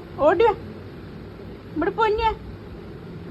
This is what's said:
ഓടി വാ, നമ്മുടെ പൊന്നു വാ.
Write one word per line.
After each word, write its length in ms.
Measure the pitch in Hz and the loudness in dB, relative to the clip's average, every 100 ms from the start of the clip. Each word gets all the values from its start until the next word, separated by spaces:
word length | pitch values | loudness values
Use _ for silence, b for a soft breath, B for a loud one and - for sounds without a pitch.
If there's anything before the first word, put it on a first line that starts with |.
| - - 285 | 0 2 6
ഓടി 180 | 359 453 | 8 6
വാ, 40 | - - - - - - - - - - - - | 4 -2 -12 -14 -14 -14 -14 -14 -12 -12 -14 -8
നമ്മുടെ 200 | - 339 392 | -2 0 4
പൊന്നു 260 | 440 440 453 | 4 4 2
വാ. 40 | 415 - - - - - - - - - | 0 -4 -12 -12 -12 -12 -12 -12 -12 -10